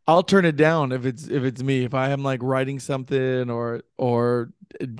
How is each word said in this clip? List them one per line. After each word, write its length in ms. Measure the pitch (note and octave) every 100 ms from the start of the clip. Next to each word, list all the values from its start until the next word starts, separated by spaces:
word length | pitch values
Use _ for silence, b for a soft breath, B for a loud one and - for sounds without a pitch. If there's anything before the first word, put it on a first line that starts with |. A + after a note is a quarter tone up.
| -
I'll 160 | E3
turn 220 | F3 G3
it 120 | E3+ D3
down 360 | D#3 E3 C3+
if 140 | B2+ B2+
it's, 200 | A#2+ D#3
if 160 | C3+
it's 200 | C3 A#2+
me. 220 | C3+ C3+
If 100 | B2
I 160 | C3 C3
am, 120 | C#3
like, 200 | C#3 C3
writing 360 | B2+ C3 C3+ C#3
something 720 | - C3+ B2 C3+ C3 B2+ B2
or, 320 | A#2 A#2 A#2 - -
or 560 | B2+ A#2 A#2+ A#2+ A#2 - - - B2+